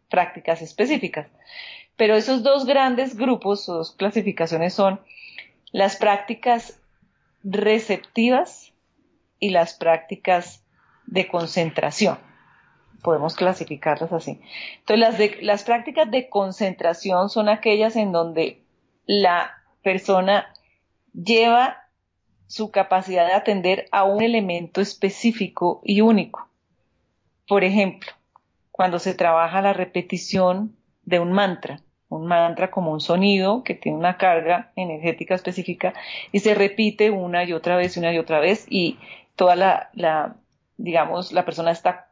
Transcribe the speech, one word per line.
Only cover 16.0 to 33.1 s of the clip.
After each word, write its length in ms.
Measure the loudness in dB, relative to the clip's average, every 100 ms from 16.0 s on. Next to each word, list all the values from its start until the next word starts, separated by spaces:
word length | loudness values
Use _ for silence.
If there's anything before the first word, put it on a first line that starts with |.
| 0
de 180 | 0 -2
concentración 1000 | -2 -4 -2 -4 -2 -2 -2 0 0 0
son 200 | 0 0
aquellas 460 | 0 2 2 2 0
en 140 | 0
donde 500 | 0 -2 -2 -4 -6 _ _ _ _ -2
la 460 | 2 4 2 -2 -10 _ _
persona 680 | -4 -2 0 2 4 2 0 _ _ _ _ _ _
lleva 720 | -8 0 4 6 4 2 -2 _ _ _ _ _ _ _
su 240 | -10 -4
capacidad 560 | -2 2 0 0 0 2
de 80 |
atender 520 | 2 2 0 0 -2 0
a 120 | 0
un 180 | 2 2
elemento 580 | 2 2 0 -4 -4 -4
específico 1000 | -4 -2 -4 0 0 0 -4 -2 -2 -2
y 160 | 0 4
único. 480 | 6 4 2 -8 -18 _ _ _ _ _ _ _ _ _ 0
Por 180 | 2
ejemplo, 460 | 4 4 2 -2 -16 -20 _ _ _ _ _
cuando 260 | -2 0 0
se 160 | -4
trabaja 480 | 0 2 4 2 2
la 100 | 0
repetición 1000 | 0 -2 -6 -6 -6 -4 2 2 2 -4 -10 _ _
de 160 | -2 0
un 120 | 2
mantra, 500 | 2 0 -2 -10 -14 _ _ _
un 180 | -10 0
mantra 440 | 2 2 0 -4
como 220 | -2 -4
un 80 | -2
sonido 640 | 0